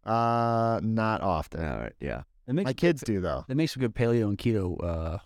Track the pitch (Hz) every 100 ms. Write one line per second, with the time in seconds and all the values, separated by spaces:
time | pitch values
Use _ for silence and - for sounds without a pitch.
0 | 107 113 117 117 117 117 113 113 110 110
1 | 110 110 98 82 - 78 80 57 58 -
2 | 69 57 - _ - 139 131 127 170 147
3 | - 101 90 65 - 131 160 - 123 -
4 | 117 120 104 101 120 110 90 87 87 82
5 | 80 87